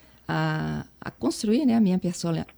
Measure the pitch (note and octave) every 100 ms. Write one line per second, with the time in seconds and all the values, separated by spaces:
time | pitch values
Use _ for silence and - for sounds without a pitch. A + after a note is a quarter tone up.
0 | - _ - D#3+ D#3+ D#3 D#3 D3+ - -
1 | - - D4+ - G#3 A#3 C#4 A3+ G3 F#3
2 | F3+ F3+ E3+ D#3+ E3